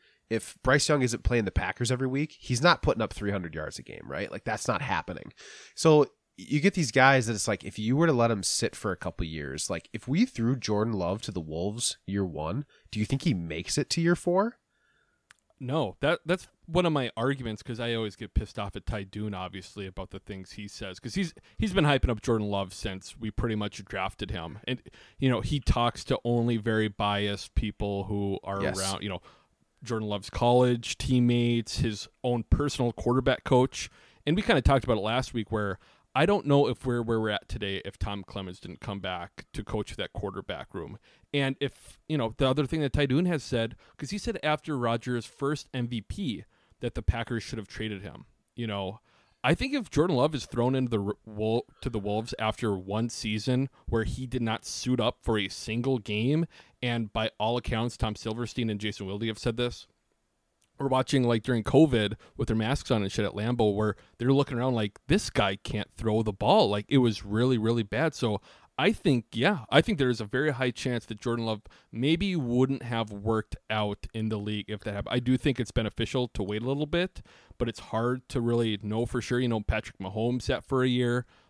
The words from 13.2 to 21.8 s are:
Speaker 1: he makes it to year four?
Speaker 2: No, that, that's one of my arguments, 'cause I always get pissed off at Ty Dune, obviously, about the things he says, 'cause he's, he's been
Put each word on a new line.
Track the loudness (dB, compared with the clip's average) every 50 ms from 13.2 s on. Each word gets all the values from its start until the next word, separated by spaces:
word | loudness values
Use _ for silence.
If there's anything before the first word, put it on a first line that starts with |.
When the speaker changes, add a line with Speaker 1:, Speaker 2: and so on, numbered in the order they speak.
Speaker 1:
he | 2 0 0
makes | 0 -2 -6 -6 -8 -6 -4 -2 -2
it | -2 -2
to | -2 0
year | 2 2 2
four? | 2 2 2 2 4 2 2 -2 _ _ _ _ _ _ _ _ _ _ _ _ _ _ _ -20 _ _ _ _ -10
Speaker 2:
No, | -6 -2 0 0 0 -2 -2 0
that, | 0 0 0 0 0
that's | -2 -2 -2 -4 -16 _ _ -10
one | -2 0 2 4
of | 4
my | 2 2 -2 -2 -2
arguments, | -2 0 0 0 -2 -4 -6 -6 -6
'cause | -8 -8 -6 -4
I | -2 -2 -2
always | -2 -2 -4 -6
get | -8 -10 -2 0
pissed | -2 -2 -2 -6 -8
off | -8 -6 -8
at | -8 -6
Ty | -4 -4 -6 -6
Dune, | -8 -6 -6 -6 -4 -4
obviously, | -6 -8 -8 -10 -12 -14 -12 -12 -10 -10
about | -10 -10 -12 -12 -12
the | -12 -16
things | -12 -12 -12 -12 -12 -14
he | -14 -14 -14
says, | -12 -12 -12 -12 -12 -12 -12
'cause | -12 -6 -2
he's, | -2 -2 -2 -4 -14 _ -16 -4 -2
he's | -2 2
been | 4 4